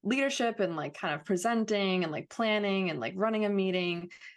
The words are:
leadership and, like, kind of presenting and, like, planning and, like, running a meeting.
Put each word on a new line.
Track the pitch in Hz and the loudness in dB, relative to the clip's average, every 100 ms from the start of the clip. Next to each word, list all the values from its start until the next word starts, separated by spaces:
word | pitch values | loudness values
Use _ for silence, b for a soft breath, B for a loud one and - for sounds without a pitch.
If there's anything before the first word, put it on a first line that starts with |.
leadership | 202 262 269 269 233 220 | -2 2 0 0 -2 0
and, | 180 160 | -2 -2
like, | 143 | -6
kind | - 180 | -6 -4
of | 151 | -4
presenting | - 180 233 233 214 208 196 185 | 0 0 2 0 2 2 2 2
and, | 165 | 0
like, | 151 156 | -4 -8
planning | - 226 214 202 196 185 | -2 2 2 2 2 0
and, | 147 | -2
like, | 117 185 | -4 0
running | 220 220 | 0 2
a | 208 | 2
meeting. | 202 190 185 175 170 175 B B | 2 2 2 0 -2 -8 B B